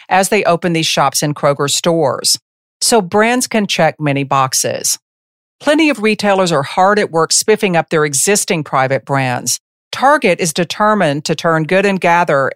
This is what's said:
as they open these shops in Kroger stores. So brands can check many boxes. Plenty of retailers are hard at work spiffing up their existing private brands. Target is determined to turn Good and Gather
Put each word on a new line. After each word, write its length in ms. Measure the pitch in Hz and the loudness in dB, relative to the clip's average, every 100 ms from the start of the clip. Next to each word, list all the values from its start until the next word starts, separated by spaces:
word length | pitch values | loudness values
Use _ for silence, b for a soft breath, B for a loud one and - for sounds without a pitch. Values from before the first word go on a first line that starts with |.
| B | B
as 220 | 185 196 | 0 2
they 160 | 214 - | 0 0
open 260 | 170 185 | 0 0
these 160 | 165 156 | -2 -2
shops 340 | - 139 - | 0 0 0
in 120 | 151 | -4
Kroger 360 | 147 151 139 143 | -2 -2 0 -2
stores. 720 | - 175 165 139 - - - _ _ _ _ | -2 0 0 0 -2 -2 -4 _ _ _ _
So 220 | - 233 | 0 2
brands 440 | 175 208 226 247 - | 2 2 2 0 -2
can 220 | 226 202 | -2 -2
check 320 | - 160 - | 0 0 0
many 240 | 147 139 | -2 -2
boxes. 760 | 139 139 131 - 120 120 - - _ _ _ _ _ _ | 0 0 0 -2 -4 -4 -4 -6 _ _ _ _ _ _
Plenty 280 | - 302 311 | 0 2 2
of 140 | 233 | 0
retailers 480 | 214 214 208 190 185 | 0 0 0 2 2
are 120 | 151 | 0
hard 360 | 139 - 190 208 | -2 0 2 2
at 120 | - | 0
work 200 | 165 156 | 0 0
spiffing 460 | - - 214 202 170 | 0 0 0 0 0
up 120 | 156 | 0
their 140 | 165 | 0
existing 640 | 151 139 - 202 - 180 143 | 0 0 0 0 0 -4 -2
private 400 | 143 131 135 - | -2 0 -2 -2
brands. 520 | 139 131 123 233 - _ _ _ | -2 -2 -4 -4 -8 _ _ _
Target 480 | - 262 294 220 175 | -2 2 2 2 0
is 120 | 170 | -2
determined 680 | - 170 - 214 208 165 143 | -2 -4 0 0 2 0 0
to 100 | - | -4
turn 300 | 156 170 160 | -2 0 0
Good 220 | 156 185 202 | 2 2 2
and 140 | 190 | 0
Gather 520 | 175 170 170 143 135 | 2 2 2 0 0